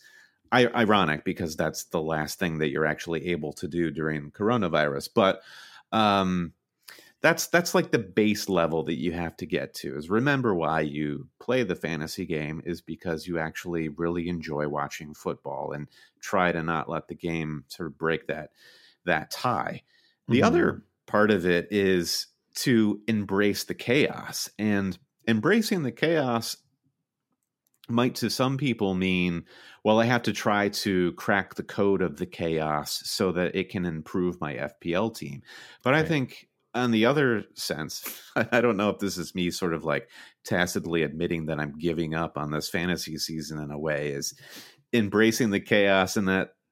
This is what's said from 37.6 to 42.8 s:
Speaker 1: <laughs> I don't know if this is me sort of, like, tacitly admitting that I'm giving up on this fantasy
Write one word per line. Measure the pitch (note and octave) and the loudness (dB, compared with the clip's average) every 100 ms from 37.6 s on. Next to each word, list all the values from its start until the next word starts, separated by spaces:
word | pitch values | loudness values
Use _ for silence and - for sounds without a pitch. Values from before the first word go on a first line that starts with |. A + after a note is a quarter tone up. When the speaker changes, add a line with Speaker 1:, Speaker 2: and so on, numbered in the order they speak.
| - D2+ D2+ - - - - | -6 -6 -6 -10 -12 -14 -6
Speaker 1:
<laughs> | - | -4
I | A2 B2 | 2 4
don't | A#2+ G2+ | 4 4
know | G#2 | 0
if | - | 0
this | G2+ F2+ | -2 -4
is | D#2 | -6
me | F#2 F2 | -2 -2
sort | - F2+ | -2 -2
of, | D#2+ | -2
like, | D#2 C#2+ - - - _ | -2 -4 -4 -16 -20 _
tacitly | - F2+ F2 G2+ E2+ E2 | -2 0 0 -2 -2 0
admitting | D2 D#2 E2+ E2+ D#2+ | 0 -2 -2 -2 -4
that | D2+ | -4
I'm | D2 D2+ | -6 -4
giving | E2 D#2+ D#2+ | -2 -2 -2
up | D#2+ E2 D2 | -2 -4 -6
on | D2 | -4
this | D2+ - | -4 -4
fantasy | F2 | -4